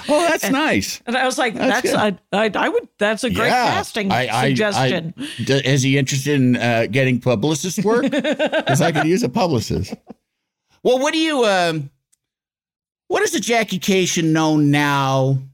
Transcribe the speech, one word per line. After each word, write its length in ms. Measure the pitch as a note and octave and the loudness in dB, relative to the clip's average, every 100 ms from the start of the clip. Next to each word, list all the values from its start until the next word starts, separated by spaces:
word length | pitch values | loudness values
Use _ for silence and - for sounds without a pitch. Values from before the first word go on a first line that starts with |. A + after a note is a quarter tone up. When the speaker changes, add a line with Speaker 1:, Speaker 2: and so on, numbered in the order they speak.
| - | -2
Speaker 1:
<laughs> 20 | |
Oh, 140 | D4+ E4+ | 0 2
that's 200 | G#3+ G3+ | 0 -2
Speaker 2:
And, 80 | |
Speaker 1:
nice. 480 | C4+ D4+ C#3 F#3+ - - | 0 0 0 -2 -8 -4
Speaker 2:
and 120 | B3 | -2
I 80 | B3+ | 0
was 120 | C4 | 0
like, 180 | B3+ F#3 | -2 -2
Speaker 1:
That's 260 | B3+ A3 D#4+ | 0 0 0
Speaker 2:
"That's, 100 | - | 0
Speaker 1:
good. 180 | G#3+ F3+ _ | 0 -2 _
Speaker 2:
I, 180 | F#3+ A3 G3 | -2 0 0
I 140 | A#3+ | -2
would, 180 | A4+ G4 _ | -2 -6 _
that's 280 | G#3 A3 B3+ | -2 -2 -2
a 40 | |
great 180 | F#3 A#3 | -2 0
Speaker 1:
Yeah. 260 | B3 A3+ | 2 2
Speaker 2:
casting 360 | - - - G3 | 0 -4 -4 -2
Speaker 1:
I, 140 | A2+ B2+ | 0 0
I, 120 | A2+ | 0
I, 40 | C3 | 0
Speaker 2:
suggestion." 640 | C3 G#3+ A2+ C3 F3+ D#3+ - C#4+ - | 0 0 0 0 -2 -4 -10 -12 -6
Speaker 1:
d-, 180 | A#2 C3+ B2 | 0 0 2
is 160 | C#3 | 2
he 160 | C3 C#3 | 2 2
interested 380 | C3+ C#3 C3+ D3 | 0 -2 0 2
in, 160 | B2+ B2 | 4 2
uh, 300 | A#2 A#2 A2+ | 2 0 0
getting 300 | B2 C3 B2 | 0 0 0
publicist 640 | B2+ A#2 C#3+ D#3 F#3 F3 | 0 0 0 -2 -4 -4
work? 260 | G3 A#3 C4 | 0 0 0
Speaker 2:
<laughs> 560 | D4 D4+ C#4 D4+ D#4+ C4+ | 0 -2 -2 -2 -2 0
Speaker 1:
'Cause 120 | - | 0
I 120 | E3+ | 2
could 120 | D3+ D#3 | 0 0
use 160 | F#3 | 0
a 60 | A#3+ | 0
publicist. 680 | G3+ F#3 C3 F#2+ E2 G2 - - - _ _ _ _ _ _ | 0 0 0 -2 -4 -6 -10 -18 -20 _ _ _ _ _ _
Well, 160 | G#3 B3+ | 0 2
what 120 | C#4+ | 2
do 80 | D#4+ | 0
you, 240 | D#4+ C#4+ | 0 2
um, 460 | A3+ F#3+ F3 D#3+ C#3 - _ _ _ _ _ _ _ _ _ _ - | 2 2 2 -2 -6 -14 _ _ _ _ _ _ _ _ _ _ -6
what 120 | F#4 | -2
is 100 | G#4+ | 0
the 80 | D#4+ | -2
Jackie 380 | G3 A#3 A3 F#3 | 0 0 0 -2
Kashian 460 | - F#3+ F3+ - D#3+ | 0 0 0 0 0
known 400 | D#3+ D#3 D#3 D3 | 2 2 4 4
now 680 | C#3+ D3 C#3+ C3+ C3+ C3+ C3+ - | 2 2 0 0 0 0 -2 -4